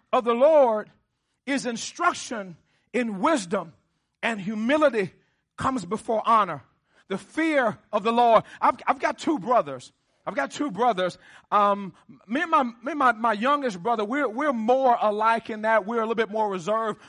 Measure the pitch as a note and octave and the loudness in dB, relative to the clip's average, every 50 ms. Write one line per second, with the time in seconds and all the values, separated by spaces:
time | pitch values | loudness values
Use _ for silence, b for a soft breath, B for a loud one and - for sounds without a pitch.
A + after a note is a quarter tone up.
0 | _ - - B3+ G#3+ A#3+ A#3 A#3+ C4 D#4 D#4+ D4 C4+ A#3 A3 G#3+ - - _ _ | _ -2 -2 0 2 2 2 4 4 6 6 6 6 4 2 -2 -4 -8 _ _
1 | _ _ _ _ _ _ _ _ - - C#4 C4 F#3 A#3+ A#3 - - - - - | _ _ _ _ _ _ _ _ -6 -4 -4 -2 -2 -4 -8 -8 -10 -12 -8 -2
2 | F4 F4+ D4 - - - B3+ G#3+ G3 F#3 D#3+ - _ _ _ _ _ _ - A#3+ | -2 -2 -2 -2 -10 -10 -10 -10 -10 -12 -14 -20 _ _ _ _ _ _ -4 -4
3 | B3 A3+ G#3 F#3 G#3+ D#4 E4 C4 F#3+ E3+ G3+ G3 E3 E3 - _ _ _ _ _ | -4 -2 -4 0 0 2 2 2 0 -2 -4 -6 -6 -6 -16 _ _ _ _ _
4 | _ _ _ - - A3+ A3+ G3+ F3 G3+ A3+ G#3+ A3 A#3 D4 D#4 D4+ C#4 A#3 A3 | _ _ _ -6 -4 -4 -4 -4 -6 -6 -6 -4 0 2 2 4 4 4 2 2
5 | F#3+ D3 - _ _ _ _ _ _ _ _ - - C4 C4 B3 E3+ F3 G#3+ G#3 | -4 -4 -6 _ _ _ _ _ _ _ _ -4 -4 -4 -4 -4 -6 -6 -8 -8
6 | - - A3+ G#3+ - G#3 A3+ A3 G3+ F3+ D#3 C3+ - _ _ _ b b b b | -4 -2 -2 -2 0 2 2 2 2 0 -4 -10 -12 _ _ _ b b b b
7 | b b F#3+ F#3 - _ - D4+ D#4+ D#4+ D4+ C#4 B3 G#3+ - - _ - - A3 | b b -10 -10 -10 _ -4 -2 0 0 2 2 0 0 -2 -6 _ -6 -6 -2
8 | F#3 A3+ A#3 A#3+ A#3+ A#3 A3+ G3 B B B B - C#4 C#4+ - - - C4 C4+ | -2 0 2 4 4 6 6 6 B B B B 0 0 0 0 -2 -2 -2 0
9 | - D#4 C#4 - - D4 D#4 A#3 E3 A3+ B3 A3 E3+ C#3+ C3+ A#2+ - - _ _ | 0 -4 -4 -2 -4 -4 -4 -2 0 2 2 2 2 0 -6 -12 -14 -18 _ _
10 | _ _ _ _ - D#3+ F#3+ C4 C#4 - - - D4 C#4+ F#3 F#3 A#3+ B3 G#3+ F3+ | _ _ _ _ -12 -8 -6 -4 -6 -6 -6 -6 -6 -6 -2 0 0 0 0 0
11 | F#3 F3 - - B B B B B B F#3+ G#3 G3+ G3+ G3+ G3+ G3 F#3 - b | -2 -4 -4 -8 B B B B B B 2 4 4 4 2 0 -4 -12 -14 b
12 | b b - - _ F3+ A3+ D4+ F4 E4 E4 D4+ C4+ A#3+ A3+ - - C4+ E4 D4 | b b -20 -20 _ -6 -4 -4 -2 2 2 2 2 0 -4 -10 -10 -8 -4 0
13 | C#4+ B3 A#3 G#3+ A#3 A#3 G#3+ G3+ A3+ C4 D4 C#4+ C#4 B3 F#3 F3+ E3+ A#3 A#3+ A3 | 2 2 2 2 0 -2 0 0 0 0 0 0 0 -4 -6 -4 -2 -2 -2 -2
14 | G#3 G3+ B3+ D4 C#4+ A3+ G#3+ A#3+ D4+ D4+ B3+ A3+ A3 A3 B3 C4+ C4+ B3+ A#3+ - | -2 -4 -2 -2 -2 -2 -2 -2 -2 -2 -2 -2 2 2 2 4 4 2 2 4
15 | F#3 G#3+ G3+ G#3 G#3+ A3+ A#3 A3+ - - A3 G#3+ G#3+ A3 A3+ A3 F#3+ G3+ A#3+ A#3 | 2 0 0 2 2 0 0 0 -2 -8 -10 -4 0 2 2 2 2 0 -4 -2
16 | A3 A3+ A3+ G3+ A3 F3+ G#3 A3 A3 G#3 F#3+ F#3 D#3 F#3 G#3+ A3+ A3+ G#3+ G#3 B | -2 -2 -2 -2 -2 -2 0 -2 -2 -2 -2 -6 -4 -2 -2 -2 -2 -4 -6 B
17 | B | B